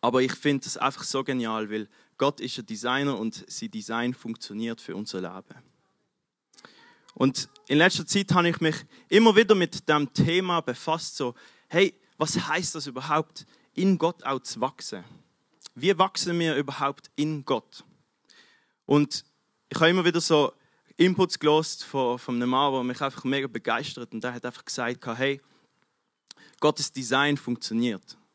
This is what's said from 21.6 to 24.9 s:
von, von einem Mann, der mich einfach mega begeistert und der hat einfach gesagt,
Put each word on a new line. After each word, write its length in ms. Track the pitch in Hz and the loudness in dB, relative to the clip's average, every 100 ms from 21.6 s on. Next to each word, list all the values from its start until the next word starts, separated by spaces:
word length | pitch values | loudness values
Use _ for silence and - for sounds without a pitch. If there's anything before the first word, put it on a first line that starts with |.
| 160 - | 2 -8
von, 340 | - 139 127 123 | -6 -2 -2 -2
von 180 | - 120 | -4 -2
einem 120 | 123 | 0
Mann, 240 | 127 143 | 2 2
der 100 | 135 | 0
mich 180 | 123 123 | -4 -4
einfach 220 | 139 - | -6 -6
mega 220 | 127 139 135 | -4 -2 -4
begeistert 680 | 113 110 113 110 - 120 | -6 -2 -2 -4 -10 -12
und 100 | 113 | -8
der 80 | 123 | -8
hat 140 | 120 123 | -8 -10
einfach 180 | - | -12
gesagt, 420 | - - 120 | -12 -6 -4